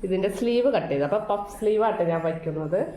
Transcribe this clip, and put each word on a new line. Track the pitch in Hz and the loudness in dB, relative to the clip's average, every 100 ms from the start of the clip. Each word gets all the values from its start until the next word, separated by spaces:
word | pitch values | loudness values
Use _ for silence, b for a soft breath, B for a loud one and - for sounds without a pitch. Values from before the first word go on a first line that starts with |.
| 196 | -2
ഇതിന്റെ | 185 190 196 | 0 0 0
സ്ലീവ് | 233 240 247 220 | 0 4 4 2
കട്ട് | 139 | 0
ചെയ്ത്, | 139 143 | 0 2
അപ്പൊ | 214 214 | 0 0
പഫ് | 202 202 - | -4 -4 -2
സ്ലീവ് | 214 214 220 | 0 2 2
ആട്ടെ | - 170 | 2 0
ഞാൻ | 165 165 | 0 0
വയ്ക്കുന്നത്. | 165 165 156 156 180 285 | -2 -4 -4 -2 -2 -2